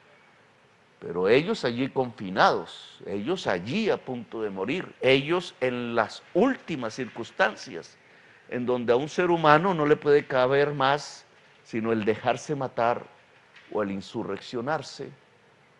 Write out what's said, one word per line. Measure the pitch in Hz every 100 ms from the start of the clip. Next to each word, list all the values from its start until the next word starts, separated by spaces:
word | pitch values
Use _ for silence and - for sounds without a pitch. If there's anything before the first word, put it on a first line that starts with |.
| _ _ _ _ _ _ _ _ _ _
Pero | - 85 95
ellos | 127 170 226
allí | 131 117 139
confinados, | - 123 110 95 98 180 117 80 - - - -
ellos | 101 110 185 127
allí | 92 95 180 214
a | 123
punto | - 123 110 113
de | 107
morir, | 95 98 180 143 -
ellos | 127 135 143 180 175 -
en | 127 123 120 117
las | 107 - -
últimas | 170 254 254 - 151 113
circunstancias, | - 117 - 113 - 202 101 - 85 - - _ - - - -
en | 127 120
donde | 123 117
a | 120
un | 151
ser | - 180
humano | 170 156 151 190
no | 170 147
le | 151
puede | 151 147 -
caber | 131 127 139 147
más | 147 135 147 - - - _ _ _
sino | - 117 110
el | 113
dejarse | 104 104 127 127 -
matar | 143 131 - 117 120 - - _ _ _ - -
o | -
el | 101
insurreccionarse, | 98 - 117 92 98 - 123 120 156 139 - 135 139 _ _ _ _ _